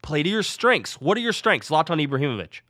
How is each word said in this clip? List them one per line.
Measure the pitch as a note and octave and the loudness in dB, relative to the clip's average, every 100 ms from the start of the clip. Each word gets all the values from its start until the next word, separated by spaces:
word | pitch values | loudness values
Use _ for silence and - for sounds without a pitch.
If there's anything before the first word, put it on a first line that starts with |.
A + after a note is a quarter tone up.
Play | - D3+ | -4 -2
to | E3 | 0
your | A3 | 0
strengths. | F3+ - A#3+ G3+ - | -2 0 2 2 -2
What | - C#3 G#3+ | -4 0 0
are | |
your | A#3 | 0
strengths? | - A3 D3+ - | 0 2 0 2
Zlatan | D#3 E3 D#3+ | 0 2 0
Ibrahimovic. | C#3+ C3+ C#3+ A2 E2 - | 0 0 -2 -2 -8 -14